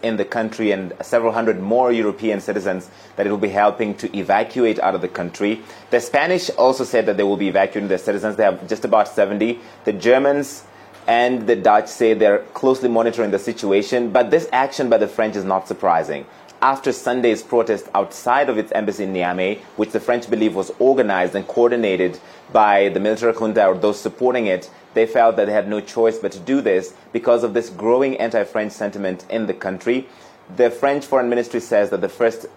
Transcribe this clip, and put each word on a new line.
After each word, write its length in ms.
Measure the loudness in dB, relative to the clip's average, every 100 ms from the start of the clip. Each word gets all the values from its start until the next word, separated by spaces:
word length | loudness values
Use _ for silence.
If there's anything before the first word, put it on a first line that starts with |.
in 160 | -4 -4
the 80 | -4
country 460 | -2 -4 -2 -2
and 200 | 0 -4 -10
several 320 | -2 0 0
hundred 260 | 0 0 -2
more 320 | 0 0 2
European 480 | 2 -2 -2 -4 -4
citizens 520 | -4 -4 -4 -6 -8 -20 -16 -4
that 100 | -2
it 40 |
will 80 | 0
be 100 | -2
helping 460 | 2 2 2 -6
to 200 | -6 -8
evacuate 640 | -6 0 0 0 0 0 2
out 140 | 0
of 60 | -2
the 80 | -4
country. 540 | -6 -8 -4 -2 -2 -8 -18 -2
The 120 | -2
Spanish 500 | 0 0 2 -2 -2
also 340 | 2 2 2
said 220 | 0 0 0
that 100 | 2
they 60 |
will 160 | 0 0
be 100 | 0
evacuating 400 | 2 0 0 -2
their 80 | -2
citizens. 400 | -2 -4 -2 2
They 80 |
have 240 | 2 2 -4
just 160 | -6
about 240 | 2 2 2
seventy. 500 | 0 0 0 -2 -2 -10 -10 -6
The 80 |
Germans 680 | -2 2 4 4 0 -4 -10 -20 -20 -20 -12 0
and 400 | 2 2 0 0
the 100 | 2
Dutch 320 | 4 4 2
say 240 | 0 2
they're 280 | 4 4 4 0
closely 380 | -2 0 2 2
monitoring 400 | 2 0 0 -2
the 80 | -2
situation, 720 | -4 -6 0 0 2 -2 2
but 200 | 2 4
this 160 | 2 2
action 380 | 0 0 -2 2
by 80 | 2
the 100 | 2
French 260 | 0 -2
is 100 | -2
not 220 | -2 -2 -2
surprising. 600 | -4 0 0 0 -8 -10 -20 -18 -2
After 320 | 0 0 -2
Sunday's 500 | -4 -2 0 2 0
protest 460 | 0 0 2 -2 -2
outside 560 | -2 -2 -4 0 0 2
of 80 | -2
its 140 | -2
embassy 320 | -2 -2 -4
in 100 | -4
Niamey, 460 | -2 -2 -2 -4 -4 -10 -6
which 160 | -4
the 80 | -2
French 280 | -2 -2 -2
believe 260 | 0 0
was 180 | 0 -6 0
organized 560 | 2 4 2 0 0 -2
and 100 | -4
coordinated 720 | 2 2 2 0 0 0 -2 -18 -20 -2
by 360 | 2 4 4 4
the 120 | 2
military 320 | -2 0 0
junta 340 | 0 0 2 4
or 100 | 4
those 240 | 0 -2
supporting 460 | -6 -2 0 0 0
it, 220 | -2 -6 -20 -6
they 120 | 0 2
felt 300 | 4 4 4
that 80 |
they 80 | 0
had 160 | 0 -2
no 120 | -4
choice 380 | -6 0 0 0
but 140 | -6
to 80 | -8
do 200 | -2 0
this 320 | 2 0 -2 -14 -10
because 320 | -4 2 2
of 80 | 2
this 160 | -2 -4
growing 480 | -4 0 2 0 -2
anti-French 560 | -2 -2 -2 -4 -6
sentiment 540 | -6 -8 -4 -6 -6 -6
in 180 | -6 -4
the 80 |
country. 540 | -6 -6 -6 -2 -2 -4 -16 -20 -20 -12 0
The 140 | 0
French 340 | 2 -2 -2
Foreign 240 | 0 0 2
Ministry 320 | 0 -2 -4
says 300 | 0 0 2
that 100 | 0
the 80 | -4
first 380 | 0 0 0 -12